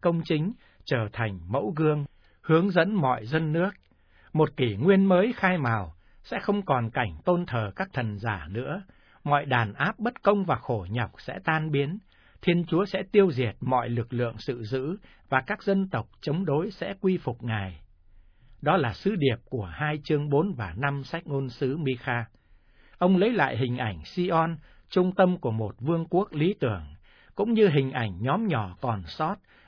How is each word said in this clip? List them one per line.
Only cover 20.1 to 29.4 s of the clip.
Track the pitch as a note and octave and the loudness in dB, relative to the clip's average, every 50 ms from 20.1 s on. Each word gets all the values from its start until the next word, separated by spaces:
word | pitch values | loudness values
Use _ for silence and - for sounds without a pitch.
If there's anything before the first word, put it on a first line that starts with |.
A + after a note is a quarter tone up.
| D#3 D3 D3 D3 | 0 0 2 2
bốn | C#3+ C#3+ E3+ G#3 F3 | 2 2 2 0 -2
và | A#2+ G#2+ F2+ E2 G2 | -6 -8 -8 -4 -4
năm | C#3 C#3+ C#3 C#3 C3 | -2 -2 -2 -4 -6
sách | - - E3 E3+ - | -8 -10 -10 -6 -6
ngôn | C#3+ C#3 C3+ B2+ | -4 -4 -4 -6
sứ | A#2+ - C#3+ B2+ C#3 E3+ | -4 -4 -2 -2 -2 -2
Mi-kha. | D#3+ C3+ C3 B2 - - B2 A#2+ A#2 - _ _ _ _ - _ _ _ _ _ _ _ - _ | -2 -4 -4 -4 -4 -4 -4 -4 -4 -6 _ _ _ _ -20 _ _ _ _ _ _ _ -4 _
Ông | F3 F#3 F#3+ F3+ | 2 4 6 6
lấy | G3 A#3 B3 | 4 4 4
lại | G3+ C#3+ C3 B2 A2 | 2 2 2 2 0
hình | C3+ A#2+ B2 B2+ | -2 -2 -2 -2
ảnh | B2+ A2 F#2+ D#2+ D#2 | -2 -4 -4 -6 -10
Sion, | - - F#3 F3+ F#3 F3+ E3 D#3+ E3 E3 D3 - - - - _ _ | -8 -4 -4 -2 2 2 2 2 0 -2 -6 -12 -18 -20 -20 _ _
trung | - F#3+ F3+ F#3 | 0 2 2 2
tâm | F3+ - F#3+ F3+ F3+ E3+ | 4 4 4 4 4 0
của | - A#2+ | -2 -2
một | A2+ A2+ A2 G2+ - - | -2 -2 -4 -6 -6 -6
vương | A#2 C#3+ E3+ E3 E3 D#3+ | -2 -2 0 0 -2 0
quốc | - F3 G#3 - - | 0 0 0 0 -2
lý | D3+ D3+ F3+ G#3 - | 0 0 0 0 0
tưởng, | - A#2+ G#2 F2 D2+ C#2+ - - - _ _ _ _ - _ | -2 -2 -2 -4 -8 -12 -18 -20 -20 _ _ _ _ -12 _
cũng | - G3+ A#3 A#3 | -4 0 2 4
như | G#3+ G#3+ F#3+ | 6 6 6
hình | C#3+ D3+ C3+ C3 | 6 4 2 2
ảnh | C3 B2+ A#2 G#2+ F2+ E2+ | -2 -2 -4 -4 -4 -4
nhóm | G#2+ C3 D3 A3+ A3+ G#3 | -2 0 0 0 0 0
nhỏ | D#3+ A#2+ G#2 F#2 F2+ - | 0 -2 -2 -4 -6 -6
còn | - B2+ A2+ G2+ F2 | -4 -2 -2 -4 -6
sót | D#2+ - - D#3 D#3+ G3+ - | -10 -6 -4 -4 -4 -4 -6